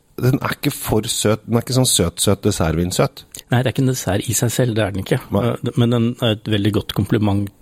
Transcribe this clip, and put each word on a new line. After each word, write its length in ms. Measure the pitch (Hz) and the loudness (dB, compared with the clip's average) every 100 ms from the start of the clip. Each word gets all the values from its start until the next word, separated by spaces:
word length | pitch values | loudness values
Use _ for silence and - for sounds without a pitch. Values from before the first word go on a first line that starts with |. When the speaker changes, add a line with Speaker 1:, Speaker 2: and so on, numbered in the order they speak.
| _ - | _ -2
Speaker 1:
den 200 | 123 - | 0 0
er 140 | - - | -2 -4
ikke 160 | 147 | -4
for 280 | - - 107 | -4 -2 -2
søt, 440 | 110 - 107 110 - | -2 -2 0 0 0
den 120 | 117 | -2
er 40 | |
ikke 140 | - 127 | 0 0
sånn 80 | 127 | 2
søt, 300 | - 87 - | 2 0 0
søt 220 | - 98 | 0 2
dessertvin-søt. 840 | 104 98 82 80 87 - 139 - - - - | 0 0 0 0 0 0 -2 -2 -20 -14 -2
Speaker 2:
Nei, 100 | 120 | 0
det 60 | 127 | 0
er 60 | |
ikke 100 | - 131 | 0 0
en 80 | |
dessert 340 | 127 - 113 - | 0 -2 -2 -2
i 60 | |
seg 160 | - 123 | -2 0
selv, 240 | - 123 110 | 0 0 0
det 80 | |
er 80 | 101 | -2
den 120 | 98 | -2
ikke. 160 | - 131 - | -2 -4 0
Speaker 1:
Nei. 120 | 101 120 | 0 0
Speaker 2:
Eh, 40 | 120 | -2
d-, 140 | 127 117 | -2 2
men 120 | 117 | 2
den 240 | 120 117 123 | 2 0 0
er 100 | 117 | -2
et 120 | 107 - | -2 -2
veldig 260 | 107 101 | 0 2
godt 200 | 101 - - | 0 -2 -2
kompliment 540 | 104 117 104 101 101 - | 0 2 2 0 -2 -8